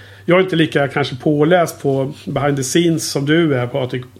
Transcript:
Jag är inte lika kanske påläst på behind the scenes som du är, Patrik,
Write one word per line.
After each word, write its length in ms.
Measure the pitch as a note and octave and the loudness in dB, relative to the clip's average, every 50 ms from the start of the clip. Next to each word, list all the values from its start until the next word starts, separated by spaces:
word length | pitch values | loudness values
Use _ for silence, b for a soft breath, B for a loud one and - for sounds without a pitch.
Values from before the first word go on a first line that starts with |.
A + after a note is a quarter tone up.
| B B B B B | B B B B B
Jag 140 | B F3 F#3 | B 2 2
är 40 | F#3 | 2
inte 140 | F#3 F3 | 2 2
lika 320 | E3 D#3 D#3 - D3 C#3 C3 | 0 0 2 2 0 0 0
kanske 280 | - D3 C3+ - C3+ | 0 -2 -4 -4 -4
påläst 640 | B2+ - D#3+ D3+ D3 D3+ D#3+ F3+ F3+ E3 - - - - | -4 -2 0 2 2 4 4 4 4 2 0 -2 -4 -2
på 300 | C#3 C3+ C3+ C3+ C#3+ D3+ - - | -2 0 0 -2 -4 -6 -10 -10
behind 300 | - D3 C3 C3+ D#3+ D3 | -6 -4 -2 0 0 -2
the 60 | C#3 C3 | -2 -2
scenes 480 | - - E3+ E3+ E3+ E3 C3+ - - | -2 0 2 2 2 0 -2 -4 -4
som 160 | - D3 C#3 | -4 -4 0
du 280 | C#3+ D#3 E3+ E3+ D3+ C#3 | 2 2 2 2 2 2
är, 120 | B2 A#2+ | 0 -2
Patrik, 360 | A#2 - C#3 B2+ B2+ C3+ B2+ B2+ - - | -2 -4 -4 -4 -4 -6 -8 -10 -12 -16